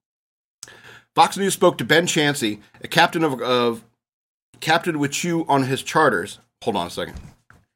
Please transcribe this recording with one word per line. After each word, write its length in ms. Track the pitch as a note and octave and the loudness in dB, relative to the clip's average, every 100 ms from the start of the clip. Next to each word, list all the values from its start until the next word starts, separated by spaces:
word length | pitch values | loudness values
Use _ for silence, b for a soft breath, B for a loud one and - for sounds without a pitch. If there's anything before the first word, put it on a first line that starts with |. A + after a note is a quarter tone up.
| _ _ _ _ _ _ - B B B B | _ _ _ _ _ _ -20 B B B B
Fox 220 | - E3+ F#3 | 0 2 2
News 180 | G3 | -2
spoke 240 | - F3+ F3 | 2 2 2
to 60 | |
Ben 240 | A#2 D3+ F3 | 2 2 2
Chancey, 520 | E3+ D3 C#3+ A2 G#2+ b b | 0 0 0 -2 -4 b b
a 60 | - | -2
captain 340 | D#3+ E3+ E3+ | 2 2 2
of, 180 | D#3+ B2 | -2 -2
of 440 | A#2 B2 A#2+ A#2 - _ _ _ _ _ _ - | 0 0 0 -2 -10 _ _ _ _ _ _ -8
captain 400 | - E3 F3+ D3+ | 0 0 0 -2
with 140 | C#3 | -2
Chew 340 | - F3 E3 D#3 | -2 -2 -2 0
on 160 | C#3 | 0
his 200 | C3 C3 | 0 -2
charters. 580 | - D#3+ D#3 F#2+ F2+ - _ _ | -2 2 2 2 -4 -12 _ _
Hold 120 | A#2+ G2+ | -6 -4
on 120 | F2 | -4
a 20 | |
second. 300 | - E2 - - - _ _ _ | -8 -10 -12 -20 -20 _ _ _